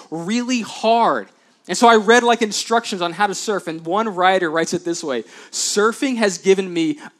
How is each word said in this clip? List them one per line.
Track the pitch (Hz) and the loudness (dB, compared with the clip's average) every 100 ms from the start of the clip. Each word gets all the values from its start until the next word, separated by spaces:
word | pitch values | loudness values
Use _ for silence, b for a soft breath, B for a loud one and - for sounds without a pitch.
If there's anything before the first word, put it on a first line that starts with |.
| B | B
really | 160 170 240 240 247 | -10 -4 -4 -2 -4
hard." | 202 - 220 233 202 127 95 _ b b - | -6 -4 2 4 2 0 -4 _ b b -8
And | 180 | 2
so | 233 | 6
I | 220 | 6
read, | 202 240 | 6 4
like, | 240 233 | 6 2
instructions | 214 196 - 233 226 196 | 0 -4 -2 -2 -2 -6
on | 175 | -6
how | 175 208 | -2 -2
to | |
surf, | 180 - 196 170 | -2 -4 -6 -6
and | 160 165 | -10 -4
one | 196 226 | -2 -2
writer | 180 180 190 170 | 2 2 2 0
writes | 165 165 | -2 -2
it | 170 | -4
this | 170 170 | -6 -6
way, | 151 120 - B B | -4 -6 -8 B B
"Surfing | - - 202 220 226 277 233 | -8 -4 0 0 0 -4 0
has | 208 175 | -2 0
given | 190 190 190 | 0 0 0
me | 170 160 147 B | -2 -4 -4 B